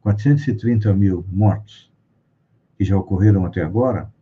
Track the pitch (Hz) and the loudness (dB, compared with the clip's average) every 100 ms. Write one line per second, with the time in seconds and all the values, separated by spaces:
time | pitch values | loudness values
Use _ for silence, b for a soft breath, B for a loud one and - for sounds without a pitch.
0 | 107 104 143 143 135 107 117 117 107 98 | -2 0 2 2 0 -4 -2 0 2 2
1 | 98 90 90 92 107 101 - - _ _ | 2 0 -6 0 0 0 -8 -20 _ _
2 | _ _ _ _ _ _ _ _ 92 98 | _ _ _ _ _ _ _ _ 0 0
3 | - 95 104 98 90 90 80 101 127 98 | 0 2 4 4 0 -4 -4 -2 -2 -4
4 | - _ | -10 _